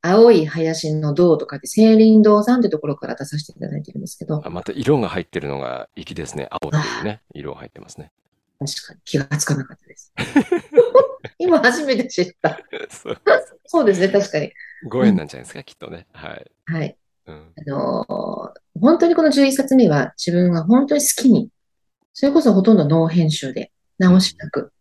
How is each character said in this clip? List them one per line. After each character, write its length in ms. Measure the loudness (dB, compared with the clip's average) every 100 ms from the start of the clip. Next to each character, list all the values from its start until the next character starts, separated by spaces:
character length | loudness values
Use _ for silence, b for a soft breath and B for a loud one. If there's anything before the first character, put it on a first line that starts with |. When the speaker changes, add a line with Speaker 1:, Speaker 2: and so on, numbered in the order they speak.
Speaker 1:
青 280 | 2 6 8
い 140 | 6 2
林 500 | -4 -4 -4 -4 -4
の 180 | -2
堂 220 | 2 2 2
と 100 | -2
か 140 | -12
で、 80 | -6 2
青 160 | 4
林 280 | 6 8 8
堂 200 | 6 4
さ 140 | 4 0
ん 40 |
っ 20 |
て 60 | 0
と 120 | -2
こ 80 | -6
ろ 80 | -8
か 100 | -10
ら 80 |
出 100 | -12
さ 140 | -8 -10
せ 80 | -10
て 100 | -14
い 40 |
た 80 | -10
だ 100 | -10
い 60 |
て 80 | -12
る 60 | -14
ん 20 |
で 80 | -14
す 100 | -16
け 60 |
ど。 180 | -8 -8
Speaker 2:
あ、 60 | -8
ま 120 | -12
た 100 | -10
色 260 | -6 0 0
が 100 | -2
入 140 | -6
っ 20 |
て 140 | -8 -10
る 100 | -8
の 120 | -8
が 280 | -8 -10 -14
粋 220 | -18 -16 -14
で 100 | -12
す 100 | -12
ね。 120 | -12
青 200 | -10 -6
っ 20 |
て 40 | -6
い 240 | -6 -8
う 20 |
ね、 60 | -10
Speaker 1:
あ 40 |
あ。 60 | -12 _
Speaker 2:
色 200 | -16 -16
入 140 | -16 -20
っ 20 |
て 100 | -20
ま 80 | -20
す 100 | -20
ね。 120 | -20 _ _ _ _ _
Speaker 1:
確 280 | -12 -12 -16
か 60 |
に 60 | -20
気 140 | -6 -6
が 60 | -4 -6
つ 80 |
か 100 | -4
な 100 | -6
か 100 | -8
っ 40 | -18
た 80 | _
で 100 | -20
す。 160 | _ -12 -4 -4 -2 -6 0
Speaker 2:
<laughs> 680 | 2 4 4 2 -4 -18 _
Speaker 1:
今 220 | 0 2
初 240 | 2 0
め 120 | -2 -4
て 120 | -4
知 140 | -4
っ 100 | -6 _
た。 160 | -6 -6 _
Speaker 2:
<laughs> 160 | -16 -16
そ 220 | -18 -14
う。 60 | -6 -4 -4 -6 _
Speaker 1:
そ 180 | _ 0
う 20 |
で 100 | 0
す 60 | 0
ね、 80 | 0
確 240 | 0 -2
か 80 | -6
に。 120 | -8 B B B -10
Speaker 2:
ご 160 | 0
縁 100 | 2
な 80 | 0
ん 60 | -4
じ 80 | -16
ゃ 20 |
な 40 |
い 20 |
で 40 | -18
す 40 |
か、 80 | -18
Speaker 1:
う 20 |
ん。 20 |
Speaker 2:
き 80 | -20
っ 40 | _
と 120 | -18
ね。 200 | -18 _
は 220 | -18 -16
い。 160 | -16 -20 _ -10
Speaker 1:
は 180 | -8
い。 120 | -8 -12 _ _ -20
Speaker 2:
う 60 |
ん。 200 | -20 -20 -18
Speaker 1:
あ 140 | -10
の 840 | -8 -6 -6 -6 -8 -8 -10 -14 -20 _ 0
ー、 40 |
本 180 | 2 4
当 80 | 2
に 80 |
こ 80 | 2
の 80 | 2
十 160 | 2 2
一 60 |
冊 240 | 0 2 4
目 120 | 4
は 260 | 2 -2 -6
自 180 | -4 0
分 140 | 2
が 140 | 0
本 240 | 2 2 2
当 80 | 0
に 40 |
好 220 | -2 0
き 80 | 2
に、 180 | 2 0 _ _ _ _ _ _
そ 140 | -2 0
れ 60 |
こ 100 | 2
そ 100 | 2
ほ 80 | 4
と 120 | 6
ん 20 | 4
ど 80 |
ノ 220 | 4 2 2
ー 20 |
編 220 | 2 0
集 220 | -2 -8
で、 180 | -10 -14 _ _ _
直 200 | 4 4
し 180 | 2 -6
な 140 | -8
く 220 | -8 -8 _